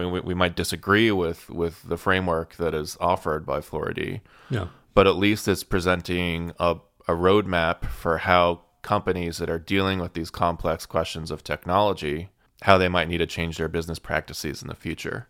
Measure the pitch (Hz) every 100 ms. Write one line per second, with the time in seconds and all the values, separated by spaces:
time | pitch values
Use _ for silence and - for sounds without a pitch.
0 | 90 90 92 90 90 85 87 82 98 101
1 | 113 98 82 82 - 82 85 78 - 85
2 | - 92 92 85 82 - 85 78 76 -
3 | 85 92 90 78 78 69 - 78 - -
4 | 78 92 - - - 120 90 - _ -
5 | 98 87 101 104 - 92 - 95 87 90
6 | 85 90 87 82 85 - 87 85 _ _
7 | - 85 90 104 95 90 82 85 - -
8 | 87 80 95 90 87 85 _ _ - 104
9 | 95 90 85 80 82 82 80 98 95 95
10 | 85 - 80 - 87 82 85 80 - -
11 | 82 82 80 78 - 76 - 92 104 92
12 | 78 76 90 _ _ _ - 95 90 90
13 | 80 87 82 - 85 82 80 82 82 82
14 | - 78 - - 78 - - - - 78
15 | - - -